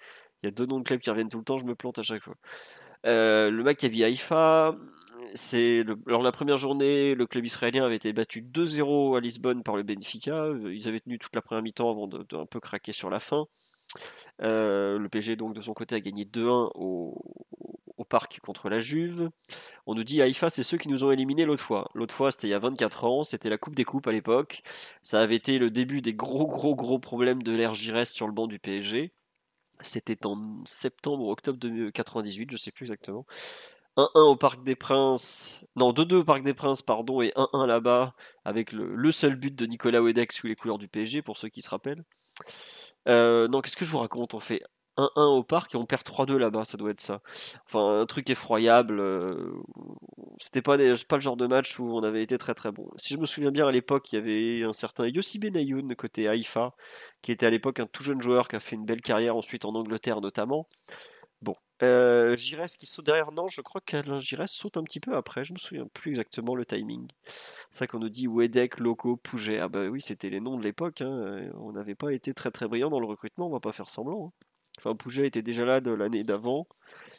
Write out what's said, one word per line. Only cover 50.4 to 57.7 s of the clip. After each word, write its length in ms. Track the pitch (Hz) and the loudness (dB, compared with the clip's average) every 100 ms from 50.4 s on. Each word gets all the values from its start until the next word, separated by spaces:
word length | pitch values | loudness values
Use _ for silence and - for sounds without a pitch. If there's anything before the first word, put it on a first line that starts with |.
| - 135 | -6 -2
pas 160 | 131 143 | 4 6
des, 160 | 131 117 - | 6 6 2
pas 80 | 143 | 0
le 40 | |
genre 160 | 139 120 | 0 0
de 100 | 123 | 2
match 320 | 131 131 - | 2 0 -4
où 100 | 120 117 | -4 -2
on 80 | |
avait 180 | 107 110 | 0 0
été 160 | 110 123 | 0 -2
très, 160 | - | -4
très 180 | 117 110 | -6 -6
bon. 180 | 101 65 - | -8 -12 -8
Si 180 | - 139 | -6 -4
je 40 | |
me 60 | 156 | -4
souviens 260 | - 143 | 0 0
bien, 160 | 143 147 | 4 4
à 40 | |
l'époque, 400 | 127 - 139 - | 4 2 0 0
il 40 | 107 | -4
y 40 | |
avait 440 | 110 107 117 117 | 0 0 0 0
un 100 | 113 | -2
certain 340 | 107 113 - 120 | -4 -6 -2 -2
Yossi 320 | 151 - 214 | 0 -2 -4
Benayoun 560 | 208 180 139 135 135 120 | -2 -2 0 -2 -4 -6
côté 320 | 113 - 107 | -6 -2 0
Haïfa, 480 | 113 110 113 120 - - - - _ | 0 -2 -2 -4 -6 -20 -20 -20 _
qui 80 | - | -6
était 140 | 117 117 | 2 4
à 20 | |
l'époque 300 | 113 131 | 4 0